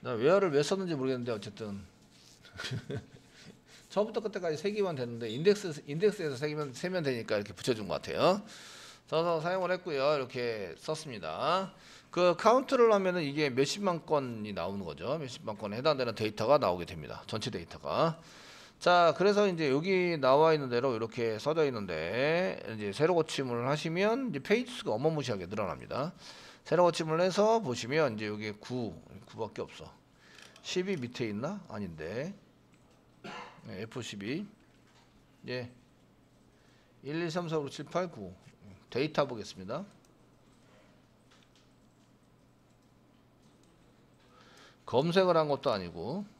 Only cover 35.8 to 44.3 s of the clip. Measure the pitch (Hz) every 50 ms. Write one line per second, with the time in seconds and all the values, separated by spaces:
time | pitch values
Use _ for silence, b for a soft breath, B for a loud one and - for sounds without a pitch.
35.8 | - _ _ _ _ _ _ _ _ _ _ _ _ _ b b b b b b
36.8 | b b b b - 135 151 165 170 170 151 180 175 165 160 160 143 135 - -
37.8 | 151 - - 170 185 180 156 - 101 90 92 - - - - _ - 104 92 -
38.8 | - _ - 113 139 156 156 - 147 131 123 110 98 - - - 92 92 117 151
39.8 | 202 - - - _ _ _ _ _ _ _ _ _ _ _ b b b b b
40.8 | b b b b b b _ _ _ _ - - - _ _ _ _ _ _ _
41.8 | _ _ _ _ - _ _ _ _ _ _ _ _ _ _ _ _ _ _ _
42.8 | _ _ _ _ _ _ _ _ _ _ _ _ _ - _ _ _ _ _ _
43.8 | _ - _ _ _ _ _ _ _ B